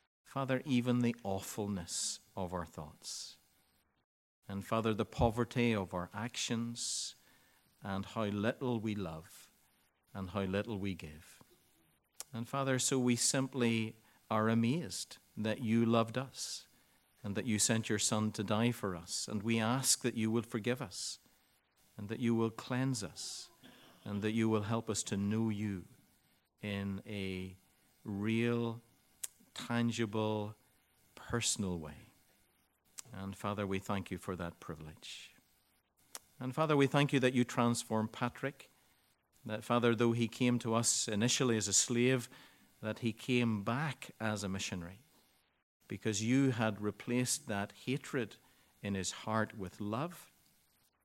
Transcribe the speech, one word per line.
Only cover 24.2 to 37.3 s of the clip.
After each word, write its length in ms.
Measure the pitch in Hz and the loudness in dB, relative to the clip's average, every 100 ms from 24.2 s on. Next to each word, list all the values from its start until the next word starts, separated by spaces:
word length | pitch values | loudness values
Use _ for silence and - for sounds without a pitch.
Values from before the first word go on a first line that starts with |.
that 100 | 107 | 0
you 180 | 113 113 | 2 4
will 140 | 110 | 2
help 260 | 101 113 113 | 2 -2 -2
us 140 | 104 | -4
to 140 | - 98 | -2 -2
know 320 | 101 110 113 | 0 2 0
you 340 | 104 107 92 - - _ _ _ _ _ _ | 0 -2 -4 -10 -20 _ _ _ _ _ _
in 400 | 104 101 98 98 - | -6 -4 -4 -6 -6
a 480 | 104 95 92 92 92 _ _ _ _ | -6 -4 -6 -8 -12 _ _ _ _
real, 800 | 107 101 107 113 120 120 117 117 - _ _ _ - _ _ | -8 -4 0 2 2 2 -2 -6 -12 _ _ _ -12 _ _
tangible, 1040 | - - 117 117 113 110 110 107 107 104 - _ _ _ _ _ - | -12 -2 2 2 2 0 0 0 0 -4 -10 _ _ _ _ _ -18
personal 640 | - 120 - - 95 87 | -6 -2 0 0 -2 -2
way. 320 | 76 73 - _ _ _ _ _ _ _ _ - - 98 | -6 -12 -20 _ _ _ _ _ _ _ _ -16 -12 -10
And 140 | 98 95 | -10 -4
Father, 300 | 104 104 98 | -4 -2 0
we 140 | 95 | -2
thank 320 | - 98 87 | 0 -2 -2
you 60 | 92 | -8
for 180 | - 90 | -6 -6
that 240 | 85 - | -6 -8
privilege. 720 | - 78 78 - - - - - _ _ _ _ _ _ _ - _ - | -12 -12 -12 -16 -16 -16 -16 -20 _ _ _ _ _ _ _ -16 _ -8
And 140 | 127 | -4
Father, 240 | 143 156 143 | 2 6 8
we 100 | 139 | 8
thank 260 | 143 143 | 8 8
you 60 | 139 | 6
that 120 | 127 | 6